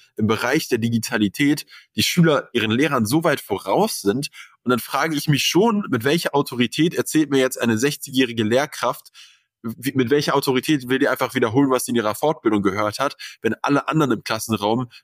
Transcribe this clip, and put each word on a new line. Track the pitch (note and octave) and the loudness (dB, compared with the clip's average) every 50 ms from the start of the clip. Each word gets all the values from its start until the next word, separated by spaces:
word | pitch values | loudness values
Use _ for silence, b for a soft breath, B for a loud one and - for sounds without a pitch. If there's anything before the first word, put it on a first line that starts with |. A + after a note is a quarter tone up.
| b b b | b b b
im | - A2 G#2 | -2 0 0
Bereich | A2 G#2 - A#2+ C3+ E3 - - | 0 0 0 0 0 0 0 0
der | - A#2 | -2 0
Digitalität | A2 A#2 A#2 A#2 A2 - B2 A2 G#2+ G2+ - - D3 C#3+ D3+ D3 - B B B B B _ | 0 0 0 -2 -2 -2 0 0 0 0 0 0 2 2 2 0 -4 B B B B B _
die | - G#2+ | -4 -2
Schüler | - - F3 E3+ E3 D3 B2+ - - - | 0 2 4 4 4 4 2 0 -2 -2
ihren | A#2 G#2+ A2 | -2 0 2
Lehrern | G#2+ A#2+ D3 D#3 C#3+ B2+ A2 | 2 2 2 2 2 0 0
so | G#2 C3 E3 E3 | 2 0 2 2
weit | E3+ C#3 - | 2 0 0
voraus | - - G#2 F#2 - F#2+ G#2 D3 G3 A3 - - | -2 -4 -6 -4 -2 0 0 2 2 0 -2 -2
sind. | - G2 G#2 B2+ C#3+ B B B B B B B _ | -2 0 0 0 -4 B B B B B B B _
Und | A#2+ | -2
dann | B2 A#2 | 0 0
frage | - - - C3+ D3 D#3+ D#3 | -2 -2 -2 -2 -2 -2 -2
ich | C#3+ - | -2 0
mich | - D3 B2+ - | 0 0 0 0
schon, | - - E3 G#3 A#3 A3 G#3 G3+ - | 2 4 4 4 4 2 0 0 -2
mit | C3 A#2+ A2 | -2 -2 0
welcher | C#3 D3+ E3+ - - - | 0 0 0 0 0 0
Autorität | C#3+ C#3 - - A#2 B2 A#2 - - D#3 F3 - | 0 0 0 -2 -2 -2 0 0 0 0 0 0
erzählt | - A#2 - - D#3 D#3 C#3 | -2 -4 0 0 0 0 2
mir | C#3 C3+ | 2 2
jetzt | C3 B2+ - - | 2 2 0 -2
eine | A#2+ A#2+ A2+ A2 | 0 0 2 2
sechzigjährige | A#2+ D3 C#3+ - - - B2 C3 C3 A#2 A#2 A2+ A2 | 0 -2 -2 -4 -10 -4 0 0 0 0 0 -2 0
Lehrkraft, | G#2+ A2+ C3 C#3+ D3+ - - - A#2+ C3 - - - b b b b b b b b _ _ - | 2 2 2 0 0 -4 -4 -4 -4 -4 -6 -12 -20 b b b b b b b b _ _ -12
wie, | A#2 A2 - A#2 C3+ - | -12 -12 -6 -6 -2 0
mit | B2+ B2+ A2+ | 0 2 2
welcher | C#3+ D3 D3 - C3+ | 2 2 2 2 0
Autorität | C#3 C3 - C3 B2+ - - D#3 C#3+ B2 A#2+ | 0 0 0 0 0 0 0 -2 -2 0 -2
will | C3 C3 | 0 0
die | C#3+ C#3+ | 2 0
einfach | C3 - C3 A#2+ - | 0 -2 -4 -4 0
wiederholen, | - B2 A2+ G#2+ C3+ C#3+ C3+ | 0 0 2 2 2 2 4
was | B2+ B2 - | 2 0 0
sie | - | -2
in | A#2+ | -2
ihrer | A#2+ G#2+ G#2+ G#2 | -2 0 -2 -2
Fortbildung | - - D3+ D#3 - - A#2 G#2+ G#2 F#2+ | -2 -2 -2 -2 0 0 0 0 2 2
gehört | G2 F#2 G#2 G#2+ G#2+ G2+ - | 0 0 0 -2 -2 -2 -2
hat, | C3 C#3+ - B B B B B - | -4 -4 -4 B B B B B -6
wenn | A#2 - - | -6 -4 -4
alle | - C3+ C#3+ C#3+ - - | -2 0 0 0 0 0
anderen | C#3 D#3 D3+ B2+ A#2 | 0 0 2 2 0
im | G#2 - | -2 -2
Klassenraum | - A2+ A2 - - A2 G#2 G#2 G#2 A2+ B2 B2+ A#2+ B B | -6 -6 -6 -2 -2 -2 0 0 0 0 0 -2 -6 B B